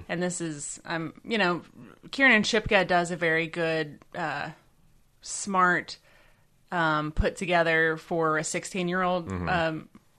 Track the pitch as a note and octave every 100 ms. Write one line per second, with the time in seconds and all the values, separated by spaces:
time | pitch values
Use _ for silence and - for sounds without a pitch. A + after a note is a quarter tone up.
0 | - E3+ F3+ F3 E3 D3 - - - E3
1 | D#3+ - - A3 F3+ E3+ - - A2+ -
2 | - - C4+ A3 G#3 A3 - G3+ F3+ F3+
3 | E3+ E3+ E3+ D#3+ D#3+ F3 D#3+ D#3+ D3+ C#3
4 | - - D#3+ C#3+ D#3 - _ _ _ _
5 | _ _ - - G3+ F#3+ F3+ E3+ - -
6 | _ - _ _ _ _ - F3+ D#3+ D3+
7 | D3+ - G3+ E3+ F3 F3 E3 D#3+ D#3+ D#3+
8 | - E3+ D#3+ D#3 D#3+ F3 - G3 F3 F3+
9 | F3+ F3+ E3 F#2 E3+ F3+ D#3+ D#3 - -
10 | _